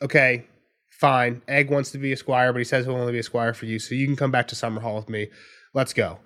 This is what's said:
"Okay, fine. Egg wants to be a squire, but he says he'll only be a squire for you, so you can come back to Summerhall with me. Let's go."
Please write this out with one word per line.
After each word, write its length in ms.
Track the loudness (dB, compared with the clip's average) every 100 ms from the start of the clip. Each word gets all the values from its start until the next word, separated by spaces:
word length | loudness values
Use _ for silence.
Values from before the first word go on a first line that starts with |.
"Okay, 440 | 0 4 4 2 -4 _ _ _ _ 2
fine. 420 | 4 4 2 -2 -2
Egg 220 | 0 2
wants 220 | 0 -2
to 60 | -4
be 140 | -4
a 60 | -4
squire, 340 | 0 2 2
but 60 | 2
he 60 | 0
says 200 | -2 0
he'll 100 | -2
only 160 | -2
be 60 | -4
a 40 |
squire 300 | -4 -2 -2
for 120 | -2 -4
you, 140 | -6
so 160 | -4 -2
you 100 | 0
can 100 | 0
come 160 | 0
back 160 | 0 -2
to 60 | -4
Summerhall 400 | -6 -4 -6 -6
with 120 | -6
me. 200 | -6 -8 -10 -20 -20 _
Let's 200 | -2 -2
go." 260 | 0 -2 -4